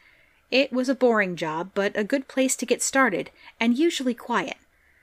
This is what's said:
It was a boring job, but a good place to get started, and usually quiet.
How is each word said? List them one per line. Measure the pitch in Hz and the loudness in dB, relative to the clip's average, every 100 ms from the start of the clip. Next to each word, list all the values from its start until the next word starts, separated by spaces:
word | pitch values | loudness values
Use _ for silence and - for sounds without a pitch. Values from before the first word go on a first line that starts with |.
| _ _ _ _ _ | _ _ _ _ _
It | 262 277 | 0 0
was | 247 254 | 0 -2
a | 254 | 2
boring | 247 220 196 175 | 2 4 0 -2
job, | 160 160 185 | -4 -4 -4
but | - 202 202 | -2 -2 -2
a | 208 | -2
good | 269 269 | -2 -2
place | - 262 - | -2 0 0
to | 240 | -2
get | 240 | -2
started, | - 269 262 175 190 - - - | 0 2 2 0 -6 -14 -20 -2
and | 233 240 | 0 2
usually | 339 339 254 | 2 0 -2
quiet. | 240 - 240 170 - _ _ _ _ | -4 -4 -4 -4 -8 _ _ _ _